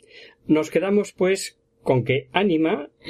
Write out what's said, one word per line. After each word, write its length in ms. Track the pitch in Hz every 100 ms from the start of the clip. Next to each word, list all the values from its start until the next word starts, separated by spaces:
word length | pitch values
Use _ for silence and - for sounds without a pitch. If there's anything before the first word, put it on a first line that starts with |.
| _ - - _ -
Nos 240 | 156 151
quedamos, 420 | 165 190 208 196
pues, 480 | - 185 190 - - _ _
con 220 | - 131
que 240 | 120 131 -
ánima 580 | 180 202 156 160 - - _